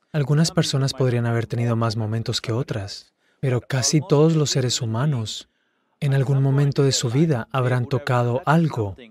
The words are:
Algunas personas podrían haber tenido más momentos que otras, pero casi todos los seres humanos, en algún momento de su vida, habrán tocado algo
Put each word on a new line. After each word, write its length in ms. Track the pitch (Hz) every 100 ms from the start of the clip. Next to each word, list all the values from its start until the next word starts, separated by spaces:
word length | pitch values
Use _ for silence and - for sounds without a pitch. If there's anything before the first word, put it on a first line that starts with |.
| _
Algunas 400 | 156 135 147 160
personas 420 | - 151 139 135
podrían 320 | - 131 120 117
haber 220 | 117 113
tenido 280 | 117 120 117
más 200 | 113 107
momentos 460 | 107 113 110 113
que 100 | -
otras, 640 | 117 139 113 98 - - _ _ _
pero 220 | 135 123
casi 400 | - 135 117 156
todos 340 | 131 143 156 160
los 160 | 143
seres 300 | 143 123 -
humanos, 680 | 113 110 147 131 110 - - _ _ _ _ _
en 140 | 143
algún 280 | 135 131 135
momento 420 | 135 135 143 139
de 80 | 139
su 180 | 131 123
vida, 380 | 123 165 127 -
habrán 360 | 135 123 123 117
tocado 540 | 127 - 123 120 120 -
algo 500 | 160 160 - 104 95 123